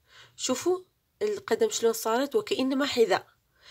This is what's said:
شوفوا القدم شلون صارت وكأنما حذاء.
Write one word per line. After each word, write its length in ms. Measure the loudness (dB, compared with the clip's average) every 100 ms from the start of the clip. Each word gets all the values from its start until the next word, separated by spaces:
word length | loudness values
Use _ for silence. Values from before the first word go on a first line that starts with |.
| _ -20 -20 -10
شوفوا 480 | -4 -2 -2 -2 -6 _ _ _
القدم 480 | -4 -4 -4 0 0
شلون 240 | 2 0
صارت 420 | 0 -2 0 0 -2
وكأنما 500 | -2 -2 0 0 -2
حذاء. 420 | 2 4 4 -2 _ _ _ -20